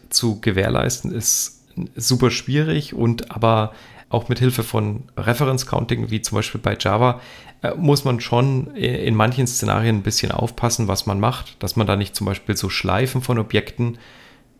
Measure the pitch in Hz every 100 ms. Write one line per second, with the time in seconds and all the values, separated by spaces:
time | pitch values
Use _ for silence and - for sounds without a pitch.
0 | - - 117 104 - 95 95 - - -
1 | - 120 - - - - _ - 87 -
2 | 113 127 127 - - 139 156 156 147 -
3 | 120 117 - 107 113 110 107 - - -
4 | - 113 - 120 127 127 110 113 107 104
5 | - - 101 120 139 127 - - 117 117
6 | 110 110 - 107 - 110 101 104 98 104
7 | 127 123 - - - - - 151 147 143
8 | - 120 - 120 135 131 - 277 127 127
9 | - 110 110 123 127 - 107 101 113 107
10 | 101 - - - 113 - 120 - 104 95
11 | - 98 110 127 - - 95 - 101 101
12 | 101 - 98 98 - 101 95 - 95 92
13 | 127 131 127 117 110 104 - - 120 117
14 | - - - - _ _